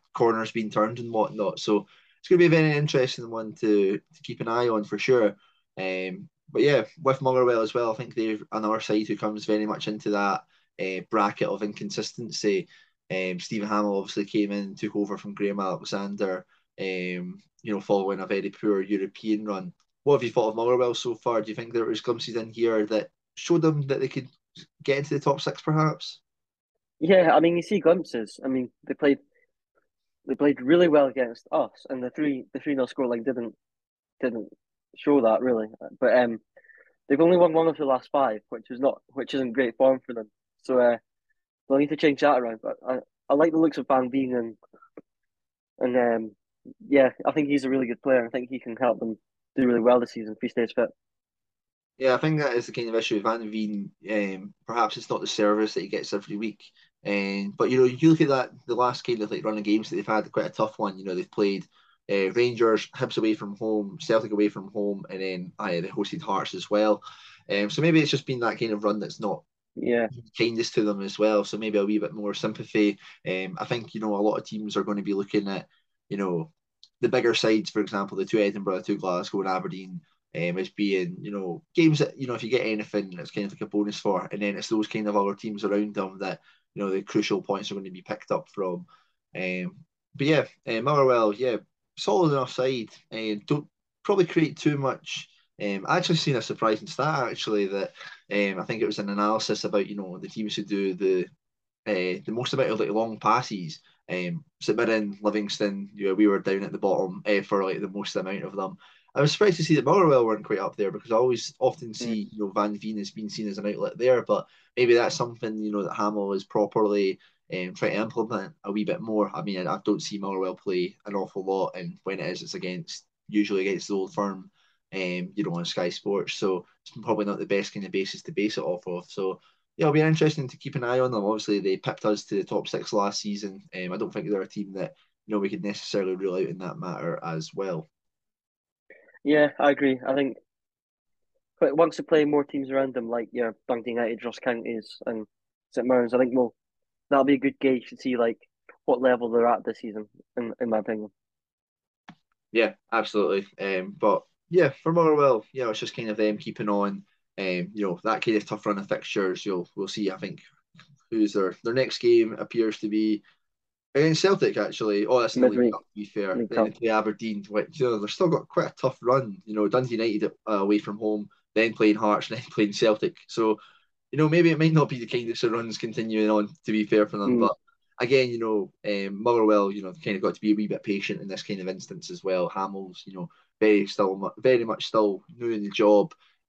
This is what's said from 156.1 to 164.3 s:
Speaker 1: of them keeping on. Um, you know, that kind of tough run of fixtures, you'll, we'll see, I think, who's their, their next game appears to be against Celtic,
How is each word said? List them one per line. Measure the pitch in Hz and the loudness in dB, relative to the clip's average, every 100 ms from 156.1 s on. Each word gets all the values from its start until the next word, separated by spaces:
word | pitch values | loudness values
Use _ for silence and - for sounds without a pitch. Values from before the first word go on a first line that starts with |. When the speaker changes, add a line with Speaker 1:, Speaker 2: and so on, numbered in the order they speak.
Speaker 1:
of | 107 | 0
them | 107 104 | 0 0
keeping | - 104 107 | -6 -6 -2
on. | 101 101 98 - _ _ - | 0 0 -4 -12 _ _ -6
Um, | 95 90 90 | -4 -2 -4
you | 107 98 | -4 -4
know, | 87 | -2
that | 110 110 | -2 0
kind | - 107 | 2 0
of | |
tough | - 107 110 | 0 -4 -4
run | 101 | -4
of | 98 | -4
fixtures, | 87 - 110 95 90 104 | -6 -4 -2 -2 -2 -4
you'll, | 92 85 | -6 -6
we'll | - 95 | -8 -8
see, | - 101 | -4 -4
I | 92 | -4
think, | 98 80 - _ _ - - _ _ | -8 -12 -20 _ _ -20 -20 _ _
who's | 113 104 | 0 2
their, | 101 92 - | 2 -2 -2
their | 117 | -2
next | 127 127 - | 0 -2 0
game | 120 117 110 110 | 4 6 4 -2
appears | 107 117 110 107 | -4 -2 0 -2
to | 107 | -2
be | 107 107 104 - _ _ _ _ _ _ | 0 2 0 -4 _ _ _ _ _ _
against | 139 156 156 | 2 4 4
Celtic, | 190 | 4